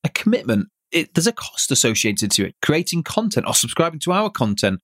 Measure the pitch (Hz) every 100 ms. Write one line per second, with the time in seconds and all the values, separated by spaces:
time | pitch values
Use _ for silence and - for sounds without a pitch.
0 | 160 - 214 247 - 104 - _ _ 165
1 | - - 190 - - - - 131 120 110
2 | 110 101 101 - 95 - - 156 175 170
3 | - - 220 - - - - - 165 156
4 | 170 185 214 - 110 101 - 185